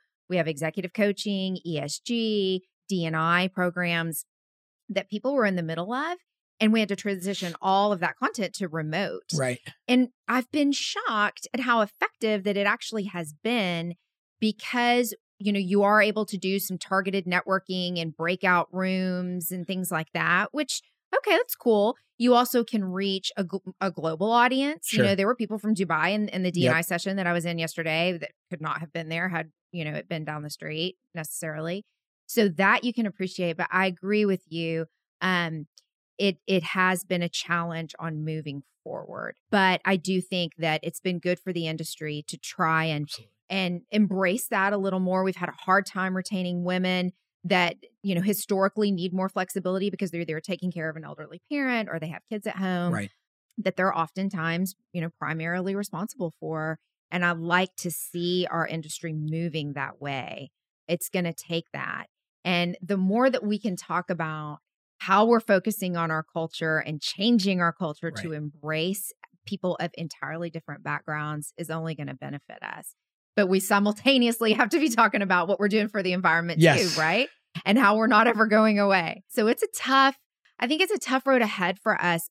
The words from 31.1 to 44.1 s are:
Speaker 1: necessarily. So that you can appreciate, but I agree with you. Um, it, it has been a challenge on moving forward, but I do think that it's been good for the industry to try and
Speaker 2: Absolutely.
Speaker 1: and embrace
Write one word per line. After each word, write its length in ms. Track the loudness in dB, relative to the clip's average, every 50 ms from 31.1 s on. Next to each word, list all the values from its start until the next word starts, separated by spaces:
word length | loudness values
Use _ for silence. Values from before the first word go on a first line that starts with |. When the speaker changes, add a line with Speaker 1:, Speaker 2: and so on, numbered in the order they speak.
| -12
Speaker 1:
necessarily. 720 | -12 -10 -10 -10 -10 -8 -8 -8 -6 -6 -6 -6 -8 -8 _ _ _ _ _ _ _ _
So 220 | -4 2 4 4 4
that 360 | 4 2 4 4 4 4 2
you 80 | -2 -2
can 140 | 0 -2
appreciate, 500 | -2 -2 -4 -6 -6 -4 -2 -2 -2 -2
but 120 | -2 -4 -2 0
I 140 | 2 2
agree 400 | 2 0 -4 -4 0 2 2 4
with 160 | 4 2 0 _ -8 -8
you. 320 | -6 -4 -2 -2 -4 -4 -6 _ _ _ _ _ -4 -2
Um, 440 | 0 0 0 0 -2 -4 -8 -10 -12 _ _ _ _ _ _ _ _ _ 0
it, 180 | 0 0 0 _ 0
it 160 | 2 2 2 2
has 400 | 0 0 2 2 4 2 0 0
been 200 | -2 -2 -2 -2
a 80 | -2
challenge 640 | -4 -6 -4 -2 -2 -2 -2 -4 -4 -6 -8 -8 -10 -10
on 280 | -8 -6 -6 -4 -4
moving 360 | -4 -6 -6 -6 -8 -10 -10 -12 _ _ _ -14
forward, 520 | -10 -10 -10 -10 -10 -10 -8 -8 -8 -10 _ _ 0
but 300 | 2 4 6 6 4 4 2
I 100 | 2 2
do 240 | 2 2 0 -2 -2
think 320 | 0 -2 -2 -4 -4 -4 _ -4
that 220 | -2 0 0 0 -2
it's 180 | -6 -10 -6
been 180 | -4 -4 -4 -2
good 220 | 0 -2 -2 -2
for 100 | -2 -6
the 160 | -4 -4 -4
industry 580 | -4 -4 -6 -8 -10 -10 -10 -8 -8 -8 -8 -8 -10
to 80 | -14
try 480 | -14 -12 -14 -4 0 0 2 2 2 2
and 200 | 0 0 -2 -4
Speaker 2:
Absolutely. 280 | -6 -8 -14 -16 _ _ _ _ -6
Speaker 1:
and 340 | -4 -2 -2 -2 -4 -4 -8 -2
embrace 560 | 2 2 2 4